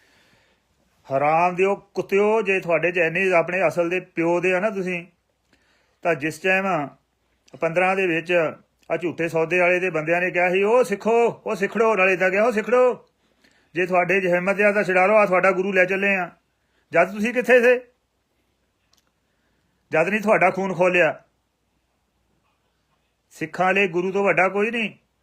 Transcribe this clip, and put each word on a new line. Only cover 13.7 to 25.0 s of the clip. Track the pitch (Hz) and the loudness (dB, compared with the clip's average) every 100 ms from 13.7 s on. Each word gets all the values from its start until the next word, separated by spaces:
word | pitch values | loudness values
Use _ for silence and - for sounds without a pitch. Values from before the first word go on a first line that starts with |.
ਜੇ | 160 180 | -6 -2
ਤੁਹਾਡੇ | 180 175 196 | 0 0 0
'ਚ | 180 | 0
ਹਿੰਮਤ | 175 180 196 | 0 0 0
ਆ | 208 | 2
ਤਾਂ | 208 | 2
ਛੁਡਾ | 185 185 185 | 0 2 4
ਲਓ, | |
ਆ | 214 202 | 4 4
ਤੁਹਾਡਾ | 180 190 | 2 2
ਗੁਰੂ | 185 196 | 0 0
ਲੈ | 190 | 0
ਚੱਲੇ | 180 196 202 190 | 0 0 -2 -2
ਆ।" | 170 _ _ _ _ _ - | -6 _ _ _ _ _ -2
ਜਦ | 165 185 | 0 0
ਤੁਸੀਂ | 208 226 | 0 -4
ਕਿੱਥੇ | 247 240 247 | -2 4 4
ਸੇ? | 240 247 - _ _ _ _ _ _ _ _ _ _ _ _ _ _ _ _ _ _ _ - | 6 2 -2 _ _ _ _ _ _ _ _ _ _ _ _ _ _ _ _ _ _ _ -4
ਜਦ | 156 170 | 0 0
ਨਹੀਂ | 214 | -2
ਤੁਹਾਡਾ | 208 175 180 | 0 2 2
ਖੂਨ | 180 190 | 0 -6
ਖੋਲਿਆ। | 165 180 180 156 - _ _ _ _ _ _ _ _ _ _ _ _ _ _ _ _ _ _ _ _ _ | 0 2 2 0 -2 _ _ _ _ _ _ _ _ _ _ _ _ _ _ _ _ _ _ _ _ _
ਸਿੱਖਾਂ | - 160 170 185 | -14 -12 -4 -2
ਲਈ | 196 196 | 0 0
ਗੁਰੂ | 175 185 | -2 -4
ਤੋਂ | 196 | -2
ਵੱਡਾ | 196 165 185 | 0 2 0
ਕੋਈ | 196 220 | 0 -4
ਨਹੀਂ, | 233 208 - | -4 -8 -12